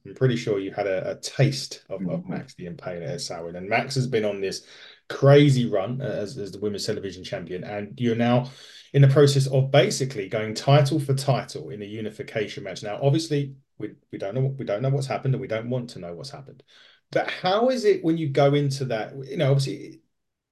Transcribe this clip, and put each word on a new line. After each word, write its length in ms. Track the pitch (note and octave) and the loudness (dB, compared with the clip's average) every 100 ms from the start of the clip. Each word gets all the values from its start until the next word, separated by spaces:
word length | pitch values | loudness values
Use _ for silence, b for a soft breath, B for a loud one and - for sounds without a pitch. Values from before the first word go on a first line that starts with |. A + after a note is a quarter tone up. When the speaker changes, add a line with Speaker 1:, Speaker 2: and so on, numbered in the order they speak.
| G2 | -18
Speaker 1:
I'm 100 | F#2+ | 0
pretty 200 | C3 A#2 | 0 0
sure 240 | - G2 | -2 -2
you 120 | G2 | -4
had 160 | F#2+ G2+ | -4 -2
a, 240 | F#2+ F#2+ | -2 -4
a 40 | F#2 | -8
taste 680 | - - C3+ - - - - | -8 0 2 0 -8 -14 -12
of, 120 | F#2+ | -8
of 200 | F2+ E2+ | -4 -6
Speaker 2:
Mm-hmm. 100 | F2+ | -6
Speaker 1:
Max 220 | F#2+ F2 - | -10 -10 -14
the 100 | F2 | -14
Impaler 420 | E2+ F#2 F2 E2 | -12 -10 -8 -8
at 140 | - | -8
Samhain. 340 | - F2 E2+ F2 | -8 -10 -10 -10
And 140 | F#2+ | -4
Max 260 | A2+ B2 C3+ | -2 -2 -4
has 120 | B2 | -2
been 180 | A2+ G#2 | 0 0
on 160 | G2+ | -2
this 240 | G2 - b b b b - | -4 -6 b b b b -14
crazy 580 | - C3+ C#3+ D3 B2+ A#2 | 2 8 10 8 6 2
run, 360 | G2+ G2 B2+ | 0 -2 -4
uh, 40 | G#2+ | -6
as, 320 | G2 G2+ - | -6 -6 -8
as 140 | G2+ | -10
the 80 | F#2+ | -6
women's 260 | G#2 G2+ - | -6 -4 -4
television 380 | G#2 F#2+ F#2 | -6 -8 -12
champion. 400 | F2+ F#2+ E2+ F2+ | -10 -10 -8 -10
And 360 | F#2 G#2 G#2 - | -8 -8 -10 -4
you're 160 | A#2+ A#2 | -2 2
now 340 | A#2+ B2 B B B B B | 2 2 B B B B B
in 80 | C#3 | 6
the 60 | C#3 | 8
process 400 | D#3 C#3+ C3+ C3+ | 8 8 6 2
of 240 | C3+ C3 | 2 4
basically 560 | C#3+ G3 - - G#2+ F#2+ | 4 4 2 -4 -4 -6
going 260 | A2 A2 | -4 -4
title 460 | A2 - C#3+ C#3 D#3+ | -2 4 6 6 0
for 140 | C3+ | 0
title 560 | C3+ - A#2 - G2 D#2 | 0 2 0 -2 -10 -12
in 120 | G#2 | -12
a 40 | G2+ | -10
unification 800 | A2 G#2 - G2+ A2+ G2+ - | -8 -10 -10 -8 -6 -6 -8
match. 200 | G2 F2 | -12 -10
Now, 160 | G#2+ G2+ | -10 0
obviously, 540 | C#3 D#3+ D#3+ D3 C#3+ - _ - | 2 2 0 -2 -4 -10 _ -14
we, 140 | G#2+ - _ | -12 -14 _
we 60 | G#2 | -10
don't 180 | G2 B2 | -6 -2
know, 200 | C3+ - | -2 -2
we 80 | G#2+ | -4
don't 160 | G2+ | -2
know 80 | C3+ | 0
what's 180 | C#3 C3+ | 0 -2
happened 280 | G#2+ C#3 A#2+ | -2 -2 -2
and 60 | |
we 60 | G2 | -2
don't 220 | A2 A#2+ | -6 -4
want 220 | B2+ A#2 | -6 -6
to 80 | F#2 | -12
know 140 | F2 E2+ | -12 -12
what's 140 | C3+ | -14
happened. 340 | - - - b b b b _ | -16 -18 -20 b b b b _
But 180 | - - | -4 -4
how 400 | - F#3 G3+ B3 | -2 0 2 2
is 160 | B3+ G#3 | 2 2
it 180 | F#3+ | 2
when 140 | E3 E3 | 2 0
you 120 | D#3 | 0
go 240 | C3+ C#3+ | 4 4
into 320 | D3 C#3+ C3+ B2+ | 4 2 -2 -2
that, 280 | A2 G2+ - - | -4 -4 -10 -10
you 120 | F3+ | 0
know, 140 | C#3 | 4
obviously, 480 | C#3 - - - - _ _ _ _ _ | 4 2 -4 -12 -18 _ _ _ _ _